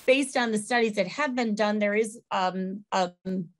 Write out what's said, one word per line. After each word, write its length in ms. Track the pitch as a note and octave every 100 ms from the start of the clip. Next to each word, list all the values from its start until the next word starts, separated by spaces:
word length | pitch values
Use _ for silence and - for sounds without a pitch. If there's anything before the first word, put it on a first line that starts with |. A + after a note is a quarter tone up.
| -
based 300 | C4 C4+ B3+
on 160 | A#3+
the 60 | G#3+
studies 360 | G#3+ B3 A3+
that 140 | G#3 F#3
have 280 | - D4 B3+
been 200 | A#3 G#3
done. 240 | G#3 G#3+
There 160 | G#3 G#3
is, 240 | A3 A#3 _
um, 520 | G3+ F#3 F#3 F#3 G3+ -
um, 580 | G3 F3+ F3+ F#3 F#3 E3+